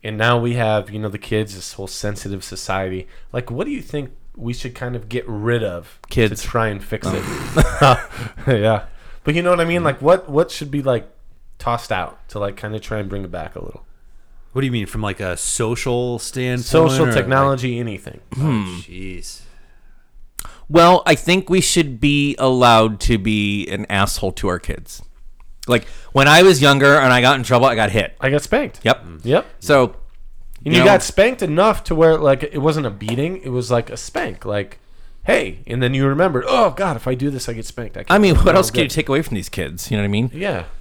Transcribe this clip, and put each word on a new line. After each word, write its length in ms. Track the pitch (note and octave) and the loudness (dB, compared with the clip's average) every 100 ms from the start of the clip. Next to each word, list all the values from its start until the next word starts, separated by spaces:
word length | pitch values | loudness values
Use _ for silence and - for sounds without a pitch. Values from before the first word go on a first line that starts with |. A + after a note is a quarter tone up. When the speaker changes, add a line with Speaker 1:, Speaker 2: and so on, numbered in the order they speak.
Speaker 1:
and 140 | G#2+ G#2+ | -10 -2
now 220 | A2+ A#2+ | 2 2
we 160 | A#2+ | 0
have, 360 | A#2+ A2 G#2+ G2 | -2 0 0 -2
you 80 | G#2 | -8
know, 100 | G#2+ | -8
the 100 | G2+ | -8
kids, 360 | - G#2+ G#2 | -4 -4 -4
this 180 | F#2+ - | -8 -16
whole 140 | - F#2+ | -14 -12
sensitive 560 | - G#2 G2+ G2+ G2 | -8 -8 -8 -8 -10
society. 640 | - F#2 - F#2+ F#2+ F#2 F#2 - - | -10 -14 -6 -4 -4 -8 -12 -18 -10
Like, 180 | A#2 A#2+ | -10 -8
what 140 | A#2+ | -8
do 80 | A#3+ | -6
you 80 | D4 | -8
think 280 | - D3 C3 - - - | -8 -8 -10 -14 -18 -12
we 160 | A#2 | -8
should 220 | A#2+ B2+ | -8 -10
kind 200 | B2 B2 | -10 -8
of 140 | A#2+ G#2+ | -8 -8
get 160 | A#2+ A#2 | -8 -6
rid 360 | G#2+ G#2+ A#2+ | -6 -2 -2
of 340 | G#2+ F2 - - - | -2 -8 -14 -20 -6
Speaker 2:
Kids. 320 | B2+ A2 G#2 | 0 0 0
Speaker 1:
to 40 | - | -4
try 220 | A#2 A2 | -2 -2
and 160 | G2+ | -4
fix 220 | - G#2+ - | -8 -6 -4
it? 140 | - | -4
Speaker 2:
<laughs> 760 | - - - D#3+ - - C#3 B2 - - A2 - | -6 -10 -4 2 2 4 4 4 0 -12 -12 -8
Speaker 1:
<laughs> 20 | - | -2
Yeah. 380 | A#2 G#2 G#2+ - - - - | 2 2 0 -2 -14 -16 -8
But 100 | - | -2
you 80 | D#3 | 0
know 80 | F3 | 2
what 100 | F3 | 2
I 40 | |
mean? 180 | E3 F3 | 2 0
Like, 180 | D#3+ C3 | 0 0
what, 260 | C#3+ F#3 F#3 | 2 2 2
what 220 | C#3+ E3+ | 0 0
should 200 | - D3 | -2 -6
be, 120 | C#3+ | -4
like, 260 | C3+ A#2+ G#2 - - - - - | 0 -2 -4 -20 -20 -20 -20 -8
tossed 320 | - A#2+ - | -6 -6 -4
out 360 | G2 E2 - - | -6 -6 -12 -14
to, 100 | G#2 | -8
like, 180 | G2+ G2+ | -8 -8
kinda 220 | G#2 G#2+ | -10 -10
try 180 | - A2 | -8 -8
and 80 | G2+ | -6
bring 160 | G2+ | -8
it 60 | F#2+ | -8
back 240 | F2 D#2 - | -10 -10 -12
a 80 | |
little? 200 | - - - - - - - - - | -14 -16 -20 -20 -20 -20 -20 -20 -10
Speaker 3:
What 80 | B2+ | -6
do 60 | C3+ | -4
you 60 | |
mean, 140 | A#2+ G2 | -4 -6
from, 140 | A2+ | -6
like, 180 | G#2 F#2+ | -6 -6
a 160 | F#2+ E2+ | -6 -6
social 840 | - - A2+ A#2+ - A#2+ B2 A#2+ | -6 -4 -4 -4 -2 -2 -2 -6
standpoint 480 | - C3 B2+ B2+ A#2+ | -8 -6 -4 -4 0
Speaker 1:
Social, 380 | D#3+ D#3+ E3 | 2 4 4
Speaker 3:
or, 20 | D#3 | 2
like 80 | A2+ | 2
Speaker 1:
technology, 600 | - C3+ C#3 C3+ B2+ A#2+ | 2 2 2 0 -4 -4
anything. 420 | A#2 G2 - - - | -6 -8 -14 -20 -12
Speaker 2:
Hmm. 280 | B2+ D3+ A#2+ | -4 -2 0
Speaker 3:
Oh, 200 | F#2+ F2+ | -2 -10
jeez. 580 | F2 F2+ F#2+ F2 - - - - - - - - _ - - - - - - | -14 -14 -12 -12 -14 -16 -20 -20 -20 -20 -20 -20 _ -20 -20 -16 -16 -16 0
Speaker 2:
Well, 340 | D#3+ E3+ F3+ - | 6 8 6 4
I 80 | |
think 360 | D#3 - F3+ F#3 | 0 2 0 2
we 100 | F3+ | 2
should 400 | - - D3+ A#2+ | 2 0 0 0
be 360 | D3 C#3+ C#3+ - | 0 2 0 0
allowed 640 | C3 B2+ B2 A2+ A2 G#2 | 0 4 6 6 4 2
to 180 | - A#2 | 0 0
be 480 | G2 G#2+ G#2 G2+ F#2 | 0 0 0 -2 -6
an 180 | G2 G#2 | -8 -4
asshole 420 | G2 G2 - G2 | 0 0 -2 -6
to 160 | - G2 | -4 -4
our 100 | F2+ | -4
kids. 440 | - - - - - - - - - - - | -6 -10 -12 -18 -20 -18 -20 -20 -20 -16 0
Like, 200 | A#2+ - - - | 0 0 -16 -4
when 160 | C3+ C3+ | 2 6
I 140 | D#3 | 8
was 180 | F#3+ D#3+ | 8 8
younger 360 | C#3 C#3 C#3 D3 | 6 6 6 6
and 140 | C3 | 6
I 80 | B2+ | 6
got 160 | B2 C#3 | 6 4
in 60 | |
trouble, 240 | A#2+ B2 C3 | 4 4 4
I 80 | |
got 160 | A2+ G#2+ | 4 2
hit. 240 | F#2+ E2+ - | 2 -2 -2
Speaker 1:
I 100 | C3+ | 0
got 120 | C#3+ | 0
spanked. 380 | - A#3+ C#4+ - | 0 -2 -2 -2
Speaker 2:
Yep. 220 | A2 - E2 D#2+ | 0 0 -2 -10
Speaker 1:
Yep. 220 | G#2+ D3+ - - | 0 0 0 -14
Speaker 2:
So, 360 | - C#3+ B2 - - - - - - - | 2 4 4 0 -14 -14 -16 -16 -16 -10
Speaker 1:
And 20 | C#3+ | 0
Speaker 2:
you 60 | |
Speaker 1:
you 40 | E3+ | 6
Speaker 2:
know 40 | |
Speaker 1:
got 180 | F3 F#3+ | 8 6
spanked 400 | - - G#3+ B3+ | 2 2 2 2
enough 420 | G3 D#3 G#3 G3 | -2 4 4 2
to 100 | - | -2
where, 220 | D#3+ D#3+ D#3+ | 4 6 6
like, 240 | D3 C3+ | 4 2
it 180 | D3 D3+ | 0 -2
wasn't 260 | C#3+ D#3 C3 | 0 0 -4
a 40 | |
beating. 480 | G2 G#2+ A#2+ D#3 F#3+ | -6 -4 -2 -2 -4
It 60 | C3+ | -6
was, 200 | B2 B2 | -6 0
like, 200 | B2 A#2 | 0 -2
a 60 | A2+ | -10
spank. 480 | - - - E2+ | -8 -6 -6 -8
Like, 340 | - G2+ G2 - _ - - - | -6 -6 -6 -12 _ -20 -18 -10
"Hey." 360 | - - B2 - - | 0 0 0 -10 -8
And 160 | A#2+ | -2
then 100 | B2 | -2
you 120 | C3+ C3+ | 0 0
remembered, 380 | C#3 F#3 C3+ B2 | 2 0 0 0
"Oh, 240 | B3+ G#3+ | 2 2
God, 260 | C3 F#3+ B2 | 0 -4 -4
if 100 | C3 | -4
I 80 | |
do 160 | C3 C#3 | -4 -4
this, 180 | C3+ B2 | -6 -8
I 40 | |
get 120 | A2+ A2 | -10 -10
spanked. 300 | - A#2 - | -10 -12 -12
I 40 | |
can't 60 | - | 0
Speaker 2:
I 80 | G3 | 4
mean, 160 | G3+ | 6
Speaker 1:
do 60 | D3+ | 6
it. 40 | F#3 | 6
Speaker 2:
what 60 | |
Speaker 1:
No, 60 | F3+ | 4
Speaker 2:
else 120 | - | 2
can 100 | - | 0
you 40 | D3+ | -2
Speaker 1:
good." 60 | |
Speaker 2:
take 140 | - C#3+ | -2 -2
away 120 | C#3 | -2
from 120 | D#3 G#2 | -2 -6
these 120 | E2+ | -6
kids? 400 | - D#2 E2+ - | -8 -8 -8 -6
You 60 | G#2+ | -2
know 40 | |
what 60 | G2+ | 0
I 40 | |
mean? 180 | G#2 B2 | 0 -2
Speaker 1:
Yeah. 320 | C3 G3 A#2+ E2 - | -4 -6 -6 -8 -12